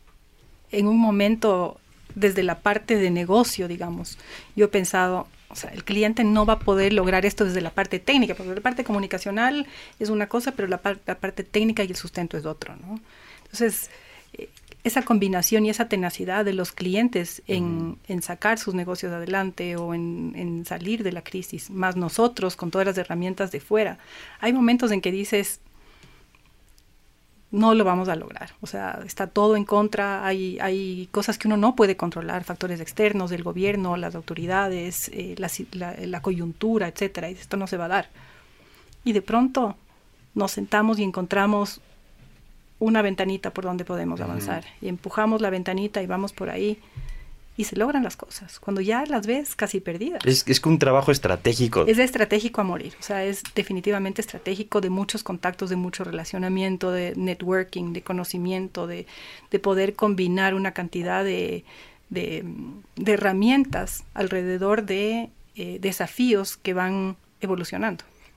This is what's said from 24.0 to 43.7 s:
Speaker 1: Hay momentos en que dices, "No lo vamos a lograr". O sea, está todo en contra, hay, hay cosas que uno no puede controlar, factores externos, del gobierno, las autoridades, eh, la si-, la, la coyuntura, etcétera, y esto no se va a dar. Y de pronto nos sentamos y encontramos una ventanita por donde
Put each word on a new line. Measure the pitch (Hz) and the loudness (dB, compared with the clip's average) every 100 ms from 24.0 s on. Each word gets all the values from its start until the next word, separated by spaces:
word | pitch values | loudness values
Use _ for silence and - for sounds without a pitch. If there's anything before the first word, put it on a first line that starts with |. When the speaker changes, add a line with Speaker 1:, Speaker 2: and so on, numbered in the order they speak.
| - - - - | -16 -20 -20 -4
Speaker 1:
Hay | 220 | 0
momentos | 254 233 240 240 | 4 4 4 4
en | 202 | 0
que | 180 | 0
dices, | 190 202 202 196 - - - - - - - _ _ _ _ _ _ _ _ _ _ _ _ _ | -2 0 0 0 -6 -14 -20 -20 -20 -20 -20 _ _ _ _ _ _ _ _ _ _ _ _ _
"No | 208 226 | 4 6
lo | 226 | 6
vamos | 196 180 185 | 4 2 0
a | 165 | -4
lograr". | - - - - | -6 -14 -16 -16
O | - | -12
sea, | 196 185 - 202 | -8 -6 -8 -8
está | - 185 | -8 -2
todo | 214 208 214 | 4 6 4
en | |
contra, | 202 208 214 208 202 196 196 | 4 2 4 2 0 0 -2
hay, | 190 185 - | -2 -2 -2
hay | 190 190 190 185 180 | -2 -2 -4 -6 -4
cosas | 208 202 208 | -2 -2 0
que | 214 | 0
uno | 214 | 4
no | 214 247 | 4 6
puede | 202 190 | 4 4
controlar, | 175 165 165 180 | -4 -4 -6 -6
factores | 175 170 180 170 | -8 -6 -6 -6
externos, | 160 - 214 208 180 | -6 0 2 2 -2
del | 175 | -4
gobierno, | 170 175 196 202 185 175 | -6 -2 0 0 -2 -4
las | 170 | -6
autoridades, | 170 160 165 170 190 196 180 175 - - | -8 -10 -8 -2 0 0 -2 -6 -8 -8
eh, | - 180 175 | -8 -10 -8
la | 185 | -8
si-, | - - | -8 -10
la, | 185 175 - | -10 -10 -10
la | 180 180 | -8 -4
coyuntura, | 196 175 170 165 220 220 175 | -2 -2 -4 -2 0 0 0
etcétera, | - 196 180 165 | -2 -4 -4 -8
y | |
esto | 185 - 202 | -10 -6 -6
no | 190 | -4
se | 185 | -4
va | 170 | -2
a | |
dar. | 190 - - - - - _ - - - - | -2 -2 -10 -20 -20 -20 _ -20 -20 -20 -6
Y | 247 | 0
de | 208 | 0
pronto | 196 226 254 262 220 - _ _ _ _ _ | 2 4 4 2 -2 -4 _ _ _ _ _
nos | 208 202 | -2 -2
sentamos | - 202 208 220 214 | -2 0 2 4 2
y | |
encontramos | 196 185 180 196 202 208 202 - - - _ - - - - - _ - | 0 -2 0 2 4 4 0 -6 -20 -20 _ -20 -20 -20 -20 -20 _ -2
una | 220 220 | 2 4
ventanita | 202 190 190 190 190 | 4 0 -2 -2 -6
por | 180 | -6
donde | 180 | -4